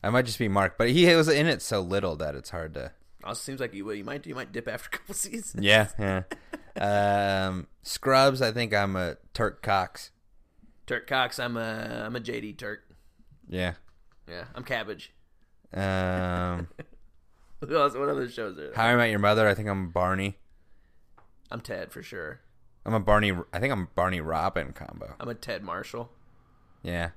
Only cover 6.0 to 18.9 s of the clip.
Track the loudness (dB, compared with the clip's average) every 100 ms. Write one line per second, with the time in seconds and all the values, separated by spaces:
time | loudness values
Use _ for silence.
6 | 0 0 -4 -14 -14 -16 -12 -4 0 4
7 | 4 4 2 0 0 -4 -8 -16 -10 -6
8 | 2 6 6 4 -2 0 0 2 2 0
9 | -2 -6 -12 -2 -2 -2 0 2 0 -6
10 | -18 _ _ -20 _ _ -20 -20 -6 -6
11 | -2 0 0 -2 -4 -4 -4 -6 -6 -8
12 | -6 -8 -6 -8 -8 -10 -12 -12 _ -20
13 | -20 _ -20 -20 -8 -2 -2 -4 -16 -20
14 | -20 -20 -16 -14 -14 -14 -6 -6 -6 -10
15 | -14 _ _ _ _ _ _ -4 0 0
16 | 0 0 0 -2 -2 -4 -6 -12 -18 -18
17 | -20 -20 _ _ -20 -14 -2 2 2 0
18 | -2 -2 -4 -6 -8 -8 -8 2 4